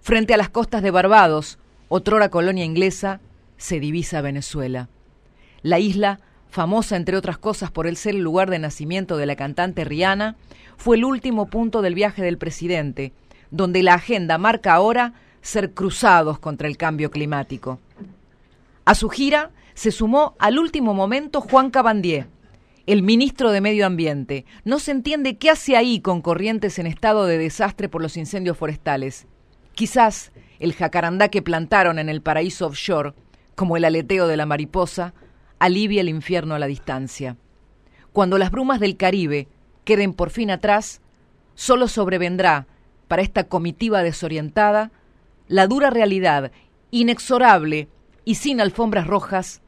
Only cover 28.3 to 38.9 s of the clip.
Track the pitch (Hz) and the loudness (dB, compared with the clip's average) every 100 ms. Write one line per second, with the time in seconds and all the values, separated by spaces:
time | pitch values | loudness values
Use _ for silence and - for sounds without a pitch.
28.3 | 202 180 165 156 151 - 139 135 - - | -6 -4 -4 -6 -6 -4 -4 -4 -12 -20
29.3 | _ _ _ _ - 220 254 226 208 - | _ _ _ _ -6 -2 2 2 2 -16
30.3 | - - _ 175 151 165 175 170 180 208 | -20 -20 _ -6 -2 -4 -2 -2 2 2
31.3 | 208 165 165 160 208 180 160 156 151 156 | 2 -2 -4 0 2 2 0 -4 -6 -2
32.3 | 156 175 - 170 139 - 170 143 139 _ | -2 -2 -4 -8 -6 -4 -2 -2 -10 _
33.3 | _ _ - 185 165 165 160 160 190 170 | _ _ -6 -2 2 2 2 0 0 2
34.3 | 156 151 147 151 185 180 - 175 - - | 0 -2 -4 -4 -2 -4 -4 -10 -10 -20
35.3 | _ _ _ 180 185 214 202 180 160 147 | _ _ _ 2 2 0 0 -2 -4 -4
36.3 | 175 160 151 143 139 - 131 131 - 135 | -4 -4 -6 -6 -6 -8 -8 -8 -10 -12
37.3 | 120 _ _ _ _ _ _ _ - 185 | -12 _ _ _ _ _ _ _ 0 2
38.3 | 190 185 202 262 262 202 | 2 2 0 0 0 0